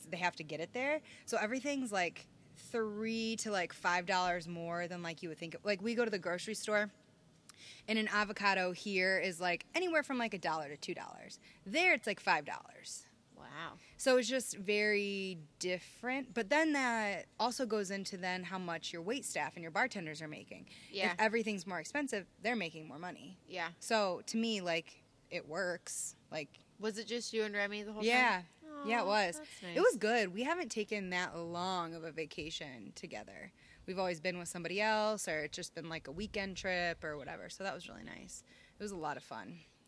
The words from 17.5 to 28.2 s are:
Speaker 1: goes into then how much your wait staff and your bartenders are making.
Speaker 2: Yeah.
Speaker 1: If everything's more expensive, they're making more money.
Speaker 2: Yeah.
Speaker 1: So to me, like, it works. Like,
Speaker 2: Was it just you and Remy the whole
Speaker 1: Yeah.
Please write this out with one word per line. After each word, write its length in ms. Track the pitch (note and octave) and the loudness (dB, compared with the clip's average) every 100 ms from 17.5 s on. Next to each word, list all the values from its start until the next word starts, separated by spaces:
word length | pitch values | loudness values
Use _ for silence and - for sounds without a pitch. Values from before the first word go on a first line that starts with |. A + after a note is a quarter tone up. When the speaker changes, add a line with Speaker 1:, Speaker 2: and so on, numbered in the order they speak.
| A#3 B3 | 2 2
Speaker 1:
goes 240 | G#3+ F#3+ | 2 0
into 260 | G3 F#3+ F#3+ | -2 -4 -4
then 280 | F#3 F#3 | -2 -2
how 140 | F3 F#3+ | -2 -4
much 340 | F3 E3 - | -2 -4 -4
your 100 | E3+ | -6
wait 220 | E3+ C4+ | -2 -2
staff 300 | - - C#3+ - | -2 0 0 -2
and 60 | |
your 100 | E3 | -4
bartenders 500 | F#3 B3+ G#3 D#3+ D3+ | 0 0 0 -6 -6
are 60 | D#3 | -8
making. 380 | D3 - - - - - | -10 -12 -14 -16 -18 -10
Speaker 2:
Yeah. 140 | G3 F#3 | -2 0
Speaker 1:
If 20 | F3 | 4
everything's 480 | A3 A#3 G#3+ G3+ F#3+ | 4 4 2 -2 -2
more 140 | F3 | -4
expensive, 460 | D#3 D4 C#4 G#3+ F3 - | -2 -2 0 -2 -4 -4
they're 120 | G#3+ | 0
making 320 | A#3+ E3+ D#3+ D#3 | 0 -2 -6 -12
more 120 | D3 | -10
money. 380 | F3+ D3+ D3 F#3 - | -10 -10 -14 -18 -12
Speaker 2:
Yeah. 200 | F3+ E3+ E3+ | -6 -6 -6
Speaker 1:
So 420 | - A3+ G3+ E3+ - | 2 4 4 0 -2
to 100 | A3+ | 0
me, 240 | A3+ G#3+ | 2 2
like, 420 | F3 E3 D#3+ - - _ - | 2 0 -2 -12 -20 _ -10
it 180 | E3+ C#3+ | -8 -6
works. 680 | E3 F3+ E3 - - - - - | -2 -2 -2 -4 -6 -6 -8 -8
Like, 200 | D#3 D3 - - - | -6 -6 -10 -20 -6
Speaker 2:
Was 200 | G#3+ G#3 | -4 -4
it 80 | G#3+ | -4
just 260 | A#3 - | -4 -2
you 100 | A3 | 0
and 100 | G#3+ | 0
Remy 280 | G#3 G3+ G#3 | 2 0 0
the 100 | G#3 | -6
whole 100 | G#3+ | 0
Speaker 1:
Yeah. 260 | A3 B3 | 4 6